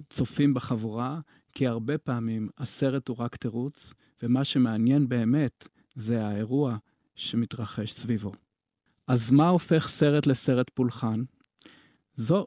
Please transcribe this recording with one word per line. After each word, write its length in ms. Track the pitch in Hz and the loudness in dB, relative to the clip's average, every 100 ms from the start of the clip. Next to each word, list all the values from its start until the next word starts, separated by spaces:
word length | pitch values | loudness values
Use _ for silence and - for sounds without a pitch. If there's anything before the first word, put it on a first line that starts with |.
| 143 | -4
צופים 440 | - 135 - 143 | -4 -4 2 2
בחבורה, 640 | 127 - 117 110 110 127 160 - _ _ | 2 -2 -4 -4 -6 -6 -8 -12 _ _
כי 140 | - 127 | -2 -2
הרבה 320 | 117 113 151 | 0 -4 -4
פעמים 500 | - 120 113 110 110 - | -2 -4 -2 -4 -6 -8
הסרט 500 | 127 - 135 135 - | -12 -2 -2 -2 -6
הוא 80 | 117 | -6
רק 160 | 117 - | -6 -6
תירוץ, 580 | 120 117 135 - - - _ - | -8 -6 -8 -10 -20 -20 _ -10
ומה 220 | 117 127 | 0 0
שמעניין 640 | 143 139 120 110 117 143 131 | 2 2 2 2 4 4 2
באמת 600 | 123 113 143 131 _ - _ _ | 2 2 2 0 _ -20 _ _
זה 320 | - 110 117 107 | -12 -2 -2 -2
האירוע 500 | 104 110 135 139 107 _ _ _ | -4 -2 0 0 -4 _ _ _
שמתרחש 800 | - - 117 113 - 104 - 107 | -12 -6 -4 -4 -6 -8 -6 -8
סביבו. 400 | - 110 113 101 98 _ _ _ _ _ _ - | -8 -4 -4 -4 -12 _ _ _ _ _ _ 0
אז 240 | 123 113 | 0 4
מה 180 | 139 170 | 6 6
הופך 400 | 175 - 160 - | 4 4 2 2
סרט 380 | - 147 147 143 | 2 4 4 4
לסרט 440 | 127 - 127 123 | 2 2 2 0
פולחן? 520 | - 123 - 117 110 127 _ _ _ - - _ _ _ - | 0 -2 0 -4 -2 -4 _ _ _ -20 -20 _ _ _ -10
זו 300 | 113 190 | 0 0